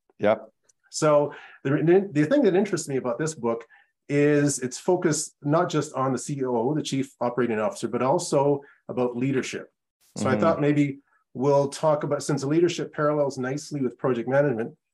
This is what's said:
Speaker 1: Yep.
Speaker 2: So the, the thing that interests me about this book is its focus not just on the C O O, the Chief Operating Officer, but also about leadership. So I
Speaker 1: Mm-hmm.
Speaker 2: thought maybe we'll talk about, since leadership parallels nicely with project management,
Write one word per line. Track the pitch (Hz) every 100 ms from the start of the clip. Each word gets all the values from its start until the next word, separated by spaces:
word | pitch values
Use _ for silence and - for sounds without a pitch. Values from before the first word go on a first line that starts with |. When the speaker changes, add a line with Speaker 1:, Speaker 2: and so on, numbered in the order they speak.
| _ -
Speaker 1:
Yep. | 104 110 - _ _ _ _
Speaker 2:
So | - 156 147 143 - - -
the, | 139 147 156 185 202
the | 143 147
thing | 294
that | 214 175
interests | 214 160 -
me | 131
about | 120 117
this | 156
book | 135 117 117 - - _ _ -
is | 143 147 147 143 -
its | 127 -
focus | - 180 180 147 - _
not | 143 160 180
just | 151 147
on | - 131
the | 120
C | - 139
O | 131 120
O, | 123 151
the |
Chief | - 135 131 -
Operating | 120 127 120 110
Officer, | 107 - 113
but | 113
also | 127 170 - 147 143 143 - _ -
about | 117 123 120
leadership. | 135 127 - - - _ _ _ _ -
So | 131
I |
Speaker 1:
Mm-hmm. | 127
Speaker 2:
thought | 165 165
maybe | 147 147 143 - _ _ _
we'll | 120 139 143 143
talk | - 160 147
about, | 143 143
since | - 139
leadership | 139 165 175 - 139
parallels | - 147 151 139 131
nicely | 127 147 - 143
with | 123 -
project | 135 117 117
management, | 139 147 113 127 - _